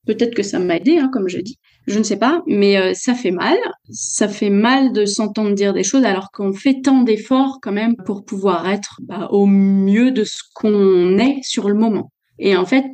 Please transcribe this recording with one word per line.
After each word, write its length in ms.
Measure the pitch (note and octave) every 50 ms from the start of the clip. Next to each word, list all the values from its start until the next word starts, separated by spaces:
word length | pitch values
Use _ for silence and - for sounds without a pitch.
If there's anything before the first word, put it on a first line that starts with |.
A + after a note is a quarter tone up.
| -
peut-être 280 | - G#3+ G#3+ A#3+ A#3 -
que 80 | - G3+
ça 160 | G3 - F#3+
m'a 180 | F3+ F3+ E3+
aidée, 220 | E3 F3+ B3 E4+ E4+
hein, 100 | C4+ C4 C4
comme 160 | A3+ F#3+ F3+
je 120 | F3+ -
dis. 180 | - A3+ - _ _ _ _ _ -
Je 120 | - G3+ G#3+
ne 60 | G#3+
sais 140 | - G#3 G3+
pas, 240 | A3+ B3+ E4 E4+ -
mais, 300 | - G#3 G3+ G3+ G3+ G3+
euh, 160 | G3 F#3 F#3 F#3
ça 200 | - - B3 B3
fait 180 | B3 - F3+ F#3
mal. 240 | F3+ - A3 D#4+ A#4 A#4+ F#4 - _ _ -
Ça 380 | - - - - - - - -
fait 220 | - - G#3+ G3+
mal 420 | G3+ G3+ A3 A#3+ C4 C4+ C4+ B3+ G3+
de 140 | G#3 G#3
s'entendre 460 | G3+ G3+ - A3 G3+ G3+ A3 G#3+ G#3 G3+
dire 180 | G3 G3+ G3+ G3
des 100 | F#3 F#3
choses 220 | - - C4+ B3+
alors 260 | G#3 F#3+ F#3 G3 -
qu'on 220 | _ - G3+ G3 G3
fait 300 | G3 - C#4 C4 C4 C4
tant 160 | C#4 C4+ C4
d'efforts 580 | A#3+ A#3 G#3+ G#3+ - - C4 C4 C#4 C4+ C4 -
quand 120 | - G#3+ G3
même 240 | G#3 A3 A#3 A#3 - -
pour 200 | - G3+ G3+ -
pouvoir 440 | - G#3+ F#3+ F#3+ G3 F3 E3+ E3 F#3
être, 320 | G3+ G#3+ G3+ - - - -
bah, 260 | - F3 G3 F#3 - -
au 140 | G3+ G3+
mieux 640 | G3 G3 G3 G3 G3 G3 G3 G3 G3 G3+ A3+ B3 C4 C4
de 100 | G#3+ G#3
ce 200 | - - - - _ -
qu'on 640 | - - G#3+ G#3 G3+ G3 G3 F#3 F3+ F3 F#3 F#3+ G3+
est 240 | A#3+ C4+ C#4+ C#4 B3+
sur 260 | - - A#3 F#3+ G3+
le 60 | G3+
moment. 380 | G#3+ A3+ A3+ G#3 E3+ - - _ _ _ _ _ -
Et 180 | - G3 G3
en 100 | F3+ F#3
fait, 180 | F#3 C4 C4+ C#4 C4